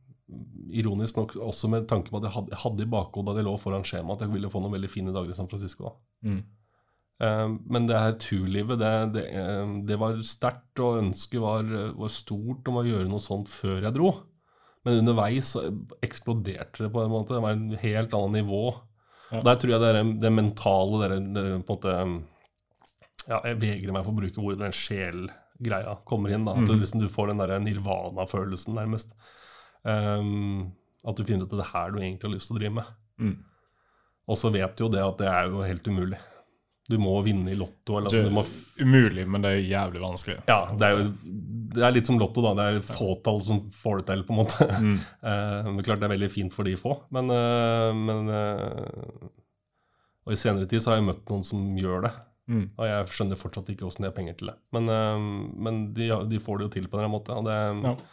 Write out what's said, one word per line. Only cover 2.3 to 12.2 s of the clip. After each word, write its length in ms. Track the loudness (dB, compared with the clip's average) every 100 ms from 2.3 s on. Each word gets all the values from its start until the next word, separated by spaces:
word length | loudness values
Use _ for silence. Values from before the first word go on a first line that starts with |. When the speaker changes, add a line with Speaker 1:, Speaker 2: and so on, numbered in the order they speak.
Speaker 1:
hadde, 160 | -4 -6
jeg 100 | -4
hadde 180 | -4 -2
i 80 | -2
bakhodet 400 | -2 -2 -4 -2
at 40 | 0
jeg 80 | 0
lå 80 | -2
foran 240 | -4 -4
skjema 300 | -4 -6 -6
at 80 | -4
jeg 80 | -2
ville 160 | -2 -2
få 120 | -4
noen 120 | -4
veldig 160 | -4 -6
fine 240 | -4 -4
dager 160 | -4 -6
i 40 | -6
San 100 | -8
Francisco 360 | -6 -8 -10
da. 460 | -12 -12 _ _ -4
Speaker 2:
Mm. 140 | -4 -6 -18 _ _ _ _ _ -4
Speaker 1:
Ehm, 380 | -2 0 -2 -4 -2
men 160 | 0 2
det 100 | 4
her 140 | 2
turlivet, 640 | 0 -2 -2 0 0 0 0
det, 340 | 2 2 0
det, 120 | -2 -4
ehm, 520 | -4 -4 -2 -4 -4 -2
det 120 | 0
var 140 | 0 -2 -6
sterkt, 540 | -2 -2 -4 _ -2
og 180 | 0 2
ønsket 380 | 0 -2 -4 -2
var, 220 | 0 0 -2 -4 -4
var 160 | -6 -6
stort 580 | -6